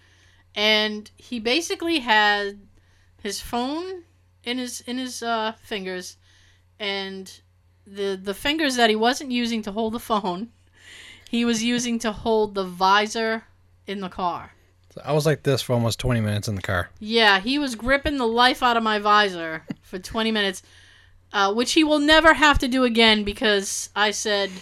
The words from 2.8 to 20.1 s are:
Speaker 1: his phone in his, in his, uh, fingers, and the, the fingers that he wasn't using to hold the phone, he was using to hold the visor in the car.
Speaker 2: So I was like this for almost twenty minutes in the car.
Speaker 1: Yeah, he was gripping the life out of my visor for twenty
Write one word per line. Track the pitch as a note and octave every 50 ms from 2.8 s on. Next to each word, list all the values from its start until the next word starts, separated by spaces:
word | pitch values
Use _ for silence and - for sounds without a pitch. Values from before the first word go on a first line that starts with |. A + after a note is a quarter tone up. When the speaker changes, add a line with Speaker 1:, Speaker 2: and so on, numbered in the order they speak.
| _ _ _ _ _ _ _ _ -
Speaker 1:
his | G#3 G3 -
phone | - - - A#3+ B3 C4 D4 D#4+ F4+ F#4 F#4+ F4+ E4+ _ _ _ _ _ _ _ -
in | A#3+ B3 B3+
his, | B3 B3 A#3 - -
in | - A#3+ B3+
his, | C4 B3+ B3 -
uh, | A#3 A#3 A#3 A3 G#3+ A3 A3 _ -
fingers, | - A#3 G3+ F#3+ F#3 F#3 F3+ F3+ - - _ _ _ _ _ _ _ _ _ _ _ _ -
and | G#3+ G3+ G3 G3 F#3+ F#3+ F#3+ F#3+ F#3+ F#3+ - - _ _ _ _ _ _ _ _ _
the, | G#3 G3 G3+ G3+ G3 G3 F#3+ F#3+
the | G3+ F#3+
fingers | - - C#4+ D4 D#4+ D#4+ C#4 B3+
that | B3 A#3 A3
he | G#3+
wasn't | G#3+ A3 A#3+ C4 - D#4+ C4 B3
using | A#3+ A#3+ A3+ A#3 A3 G#3
to | G#3 G3
hold | G#3+ A3+ A3 G#3+
the | A#3+
phone, | - - A#3 G#3 G#3 F#3+ F3 F3+ A3+ A#3 _ _ _ _ _ _ - - - - - - - - - -
he | - A#3 A#3
was | A#3 A#3 A3
using | A3 A#3+ B3 A#3+ B3 A#3+ A#3 A3+
to | - A3+ G#3
hold | - - A#3 A3 A3 G#3+ G#3 G3+
the | F#3+ F#3+
visor | F#3 F3+ F3 F#3 F#3 G3 G#3 G#3+ G#3+ - A#3 A3+ A3 A3 A3 - _ _ _ _ _ _ _ - -
in | G3 G3+
the | G3 F3+
car. | - - F#3+ F3 E3 C3+ D#2 - - _ _ _ _ _ _ _
Speaker 2:
So | - - -
I | B2+ D3
was | D#3 C#3+
like | D#3+ D3 - -
this | C#3+ C3+ A#2+
for | - - B2+
almost | A#2+ A#2 A2+ G#2 -
twenty | - B2+ B2 A#2
minutes | A2 G#2+ G#2 G#2 G2
in | - G#2
the | F#2 -
car. | - G2 F2+ E2+ - - -
Speaker 1:
Yeah, | G#3+ G#3+ A3+ A3+ A3+ G#3 G3 F#3+
he | F#3 A#3+ C4+ D4
was | D4 C4+ A#3
gripping | G#3+ A3 B3 C4+ C#4 C#4 - C#4+
the | C4+ B3 A3+
life | A3+ A#3 A#3+ B3+ B3 - C4+
out | B3 A#3
of | A#3 A3+
my | G#3+ G#3+ G#3
visor | G3+ G#3 G#3 G#3 G#3 G3 F3+ E3+ E3 D#3+ D#3+ D#3+ - - - - _
for | - - F#3
twenty | F#3 -